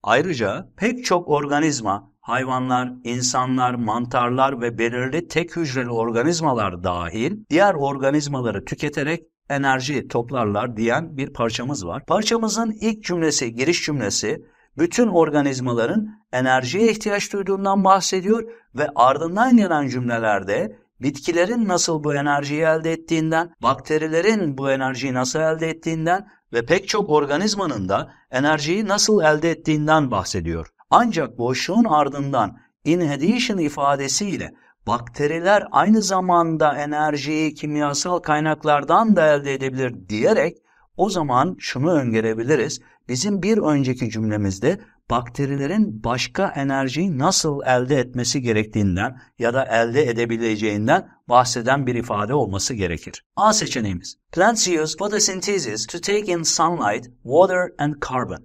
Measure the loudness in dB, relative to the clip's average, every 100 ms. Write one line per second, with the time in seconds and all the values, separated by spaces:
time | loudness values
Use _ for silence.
0 | 2 2 2 -2 -2 -4 -10 -4 -4 -4
1 | -2 -2 0 -2 0 0 0 -2 -4 -4
2 | -6 _ -6 -4 -2 -4 0 -2 -2 -8
3 | -8 -4 -2 -2 0 0 0 -2 -2 -2
4 | -2 0 0 2 0 0 -4 -2 -2 -2
5 | -4 -4 -4 -4 -4 -6 -4 -4 -4 -2
6 | 0 0 0 0 0 0 -2 -4 -4 -4
7 | -6 -4 -4 -6 -2 2 4 2 -2 0
8 | 0 0 -2 -4 -2 -4 -8 -6 -6 -4
9 | -4 -6 _ _ _ -2 0 0 0 -4
10 | -2 -4 -2 -2 0 -2 -4 -2 0 0
11 | -4 -8 -8 -4 -4 -2 -6 -8 -8 -10
12 | -2 -2 0 -2 -2 -2 -4 -2 -4 -4
13 | -4 0 0 0 -4 -2 0 0 -2 -2
14 | -2 -2 -4 -6 -10 _ _ -2 0 2
15 | 4 4 4 2 0 -2 -2 0 2 0
16 | -2 -12 _ -2 2 2 2 2 2 2
17 | -2 -4 -4 -6 -2 -2 0 2 4 4
18 | 4 -2 0 0 -2 -16 _ -4 -2 4
19 | 4 4 -2 0 4 6 4 0 0 -2
20 | -2 0 0 0 0 -2 -2 -10 _ _
21 | -6 -4 -2 0 0 0 0 0 0 -2
22 | -2 -2 0 0 -2 0 2 2 0 -4
23 | -2 0 2 0 -2 _ 0 0 0 -2
24 | 2 2 2 2 -2 -2 -2 0 0 -2
25 | -4 -2 -2 0 0 0 -4 -4 -4 -2
26 | 0 -2 -4 _ _ -4 2 0 2 -2
27 | 2 2 4 0 0 -2 -4 -4 0 -2
28 | -2 -16 _ 0 2 2 0 -2 0 0
29 | 4 4 4 4 0 0 0 0 4 4
30 | 4 -2 -2 -4 -4 -6 -8 _ _ 4
31 | 4 0 -4 -2 -2 -2 0 2 4 4
32 | 2 -2 -2 0 -2 -4 _ _ 0 2
33 | 0 0 0 0 0 -2 -2 0 0 2
34 | -2 -2 -4 -6 -8 -14 _ _ -4 -4
35 | -4 -2 -2 0 2 2 4 2 4 4
36 | 4 0 2 2 2 2 2 2 -2 0
37 | 0 -2 -2 -2 -2 -4 -4 -2 -2 -2
38 | -2 -2 0 0 0 0 2 2 4 2
39 | 6 6 6 4 0 -4 -4 -2 -4 -4
40 | -6 0 4 4 2 -4 _ _ _ -2
41 | -2 0 0 2 2 -2 -8 -2 2 2
42 | 2 0 0 -2 0 2 0 -6 _ _
43 | -8 -4 -2 0 2 2 2 2 0 -2
44 | -4 -2 -2 0 -2 0 -2 -2 -8 _
45 | -4 -4 -4 -6 -4 -2 -2 0 0 -2
46 | -4 -4 -4 -2 -2 0 -2 0 -2 -2
47 | -2 0 2 2 0 -2 2 2 2 0
48 | 0 -2 -2 -2 2 0 0 0 2 2
49 | -2 -6 -20 _ 0 0 2 2 2 2
50 | 2 0 0 0 0 0 0 0 2 0
51 | 0 _ 2 4 4 -2 0 0 0 -4
52 | -4 -4 -2 0 0 -2 -4 -4 -4 -4
53 | -10 -20 _ 2 2 2 -2 -4 -4 -4
54 | -8 -18 _ 2 2 4 0 0 -2 -4
55 | -4 0 0 -2 -2 -2 -2 -8 -8 -8
56 | -2 -2 0 -2 -2 0 0 2 -2 -2
57 | -6 _ 0 4 4 4 -2 -2 -4 -4
58 | -6 -4 -4 -10